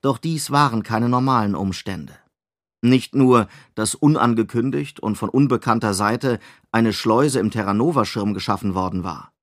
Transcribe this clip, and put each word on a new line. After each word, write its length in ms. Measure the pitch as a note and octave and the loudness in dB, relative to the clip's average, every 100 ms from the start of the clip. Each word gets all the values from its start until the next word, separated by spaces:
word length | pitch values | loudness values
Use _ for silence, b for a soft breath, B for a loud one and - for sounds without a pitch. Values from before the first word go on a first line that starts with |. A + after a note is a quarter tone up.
Doch 180 | C3+ - | -2 -2
dies 320 | E3 D#3+ - | -2 -6 -2
waren 320 | C#3 D3 A2+ | 2 2 0
keine 260 | G2 A2+ A#2+ | -2 -2 0
normalen 460 | B2+ C3 B2+ G#2 | 0 2 0 0
Umstände. 600 | F2+ G2 F2+ - F2+ D2 - _ _ _ _ _ _ | -2 -4 -6 -8 -10 -12 -20 _ _ _ _ _ _
Nicht 320 | A#2+ C3 - | 2 2 2
nur, 340 | - C3 B2 G2+ B B | 2 4 4 2 B B
dass 200 | - A2 | -6 -4
unangekündigt 1040 | - D3 D3+ A#2+ A2+ G#2+ A#2+ B2 C3+ D3 - | 2 2 4 2 2 -2 -2 -2 -2 -6 -8
und 160 | A2 G#2 | -6 -4
von 140 | - | -2
unbekannter 640 | C3 C#3+ B2 - A2+ G#2+ | 2 2 2 0 0 0
Seite 460 | F#2+ G#2 A#2 C3+ A2+ B B B | 0 0 0 -2 -4 B B B
eine 220 | A2+ A2+ | 2 2
Schleuse 460 | G2+ - A2+ D3 B2+ | 2 0 2 2 2
im 120 | G#2 | -2
Terranova-Schirm 840 | A2 G2 G2+ C#3 D3 G#2 - G2+ | -2 -2 0 0 0 -2 -2 -4
geschaffen 400 | F#2+ F2+ G2 G#2 | -4 -4 -4 -2
worden 280 | F#2 F#2 F2+ | -2 -4 -4
war. 300 | F2+ E2 - _ | -8 -10 -16 _